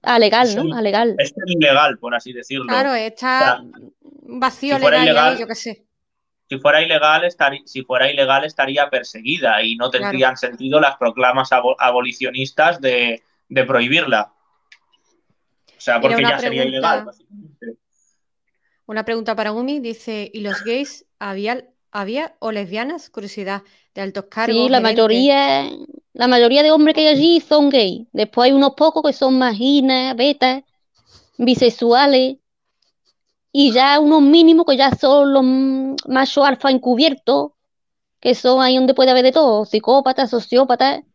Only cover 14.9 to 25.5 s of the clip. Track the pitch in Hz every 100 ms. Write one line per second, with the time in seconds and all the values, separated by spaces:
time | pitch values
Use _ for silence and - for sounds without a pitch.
14.9 | _ _ _ _ _ _ _ _ _ -
15.9 | 117 - 233 240 - 240 - - - -
16.9 | - - _ _ 208 160 143 233 226 _
17.9 | _ _ _ _ _ _ _ _ _ -
18.9 | 214 220 226 220 214 214 220 254 294 233
19.9 | 226 - 214 202 220 208 196 208 247 277
20.9 | - _ _ 202 196 208 254 254 _ _
21.9 | 208 196 254 320 _ 226 214 190 208 254
22.9 | 330 - - 196 - 190 196 196 _ _
23.9 | - 196 196 196 - 233 226 254 254 226
24.9 | 226 220 233 277 277 277